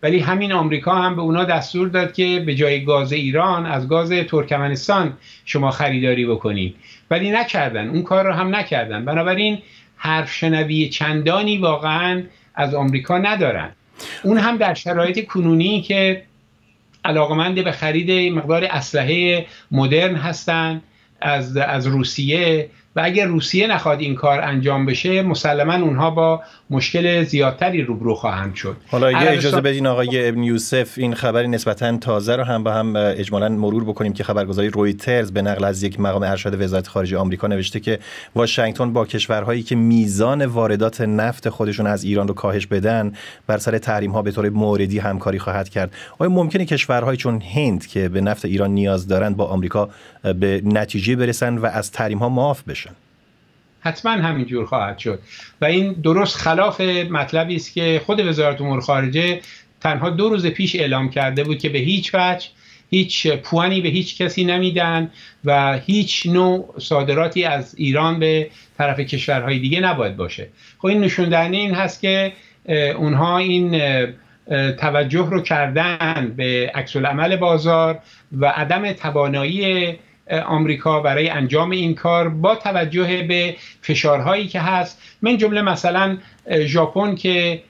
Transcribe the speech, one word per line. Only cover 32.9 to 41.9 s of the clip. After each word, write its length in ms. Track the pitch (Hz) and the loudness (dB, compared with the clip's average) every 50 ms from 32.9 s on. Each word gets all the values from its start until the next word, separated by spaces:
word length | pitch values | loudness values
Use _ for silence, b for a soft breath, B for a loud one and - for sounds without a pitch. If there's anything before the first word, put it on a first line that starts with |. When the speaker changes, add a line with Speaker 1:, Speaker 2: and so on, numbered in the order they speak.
| 107 | 0
Speaker 2:
اجمالاً 520 | 107 104 104 95 95 101 95 104 101 101 110 | 2 2 2 0 0 -4 -2 0 0 0 0
مرور 360 | 110 104 104 104 104 113 113 | 0 0 0 0 0 0 -2
بکنیم 280 | 107 104 - 107 104 95 | -2 -4 -4 -2 -4 -2
که 120 | 98 101 | -4 -6
خبرگزاری 440 | - 104 104 101 95 98 98 101 107 | -4 -2 -2 -2 -2 -2 -2 -2 0
رویترز 640 | 101 101 104 104 98 101 - - 123 123 113 101 95 | 0 0 0 0 0 -2 -2 0 0 0 0 0 -2
به 100 | 98 98 | -2 -2
نقل 220 | 101 101 98 98 | 0 0 0 0
از 180 | 98 98 92 101 | -2 -2 -2 -4
یک 180 | 101 92 101 | -6 -2 -2
مقام 220 | 101 98 95 98 98 | -2 0 0 0 0
ارشد 380 | 92 98 95 - 104 98 95 | -2 -2 -2 -4 -4 -2 -2
وزارت 280 | 101 92 92 95 90 - | -2 0 -2 -2 -4 -2
خارجه 300 | - 104 95 90 95 92 | -4 -4 -2 -2 0 0
آمریکا 280 | 95 92 92 90 - | 0 -2 -2 -2 -2
نوشته 340 | 104 101 98 95 - - 107 | -2 -2 -2 -4 -4 -6 -6
که 180 | - - 113 104 B B B B B B B | -4 -4 -4 -4 B B B B B B B
واشنگتن 580 | 113 120 113 - - 120 110 107 - 127 120 117 | 0 0 0 2 0 0 -2 0 -2 -4 -2 0
با 140 | 120 113 | -2 -2
کشورهایی 560 | 104 - 113 - - 110 107 101 107 120 123 113 | -2 -2 -4 -2 -2 -2 -2 0 -2 -2 -4 -2
که 140 | - 131 | -2 0
میزان 720 | 117 113 113 117 117 110 104 98 98 107 120 139 147 143 | 2 4 4 4 4 4 2 2 0 2 2 2 0 0
واردات 540 | 131 117 117 113 110 107 101 110 113 - - | 0 0 0 2 2 2 2 0 0 0 -2
نفت 480 | 120 107 107 107 107 117 120 - - 113 | -2 0 0 0 0 -2 -4 -4 -6 -6
خودشون 380 | 104 - 113 107 101 101 110 | -4 -2 -2 -2 -2 -2 0
از 180 | 104 | 0